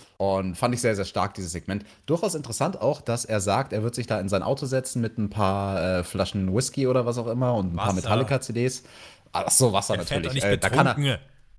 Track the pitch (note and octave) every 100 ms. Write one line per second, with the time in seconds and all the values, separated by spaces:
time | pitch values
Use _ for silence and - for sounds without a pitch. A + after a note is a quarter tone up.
0 | - _ G2 F#2+ F#2+ E2+ A#2+ A#2+ A#2+ G2+
1 | F#2+ G#2+ G2 - F2 E2+ - G2+ - -
2 | - E3 G#3+ D#3+ B2+ A2 D#3+ - B2 D3+
3 | - A#2+ - G#2+ G2 G2+ C#3 G#2+ A2+ A#2
4 | A#2 G#2+ G2 G2 F#2 C#3 C3+ C3 - B2
5 | A2+ - G#2 A2 G2 G2 G2 F#2+ F2 F#2
6 | F2 F#2+ F#2 G#2 F#2+ G2+ C3 - C3 B2+
7 | A#2+ A#2+ A#2 A#2+ B2+ A#2 F#2 F2 G#2 F#2
8 | - A#2 B2+ C3 - A2+ B2+ - - -
9 | - - _ E2+ F#2+ - B2+ G2 - F#2+
10 | F2 C#3+ - C3+ G3+ - F#2+ C#3 D3+ A#2
11 | C#3 A2 - - -